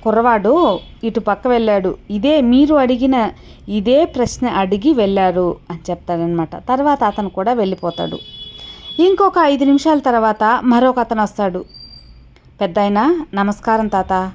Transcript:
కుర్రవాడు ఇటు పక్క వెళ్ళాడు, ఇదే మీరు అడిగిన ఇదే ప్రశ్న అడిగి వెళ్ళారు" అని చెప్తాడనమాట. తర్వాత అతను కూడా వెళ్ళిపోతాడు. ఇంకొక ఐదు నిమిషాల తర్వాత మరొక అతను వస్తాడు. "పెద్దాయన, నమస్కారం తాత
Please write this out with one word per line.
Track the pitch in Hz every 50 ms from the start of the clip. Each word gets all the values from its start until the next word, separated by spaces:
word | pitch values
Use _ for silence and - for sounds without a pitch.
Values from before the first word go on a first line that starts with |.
| -
కుర్రవాడు | 226 214 214 233 247 233 214 180 202 262 339 359 254 196 170 - - - - -
ఇటు | 226 214 233
పక్క | 220 - 202 196 - 254
వెళ్ళాడు, | 247 233 226 220 208 202 185 185 - - - -
ఇదే | 202 208 196 277 311 311
మీరు | 262 233 247 262 285 285 311
అడిగిన | 294 262 247 262 240 247 269 262 254 226 - - - - - - - - -
ఇదే | 202 214 196 214 254 285 339
ప్రశ్న | - - 254 240 220 - - 254 240
అడిగి | - - 196 185 196 202 196 294 320
వెళ్ళారు" | 247 214 196 196 196 190 185 175 180 180 175 165 - - -
అని | 175 165 - -
చెప్తాడనమాట. | 175 175 - - 175 170 170 170 170 165 160 151 - - - -
తర్వాత | 247 262 285 294 285 277 247
అతను | 208 202 - 208 190
కూడా | - - 190 220 254
వెళ్ళిపోతాడు. | 240 214 190 185 175 - 175 165 - 170 165 165 - - - - - - - - - - - - - - - - -
ఇంకొక | 320 370 392 339 403 381 370 359
ఐదు | 330 294 285 262 277
నిమిషాల | 277 277 277 - 320 311 294
తర్వాత | - 269 233 233 220 220 214 214 220 214 233 254 -
మరొక | 254 240 240 247 262 254 254
అతను | 233 233 233 220 214
వస్తాడు. | 196 - - 208 196 180 180 - - - - - - - - - - - - - - - - _ - - _
"పెద్దాయన, | 202 190 170 214 202 202 202 202 226 294 349 339 302 - -
నమస్కారం | 196 202 202 202 208 - - 220 220 220 208
తాత | 208 196 185 190 190 185 185 190 190